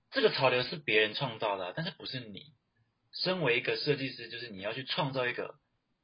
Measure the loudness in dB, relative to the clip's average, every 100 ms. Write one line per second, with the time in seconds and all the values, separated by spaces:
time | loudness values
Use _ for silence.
0 | _ 4 4 6 4 4 0 -4 2 4
1 | 4 2 -4 -2 -2 -2 -4 -6 -6 -8
2 | -8 -8 -10 -14 -18 _ _ _ _ _
3 | _ -4 -2 2 2 2 2 0 2 0
4 | -2 -8 -10 -10 -10 -8 -6 -6 -4 -2
5 | 0 0 0 -2 -6 -10 _ _ _ _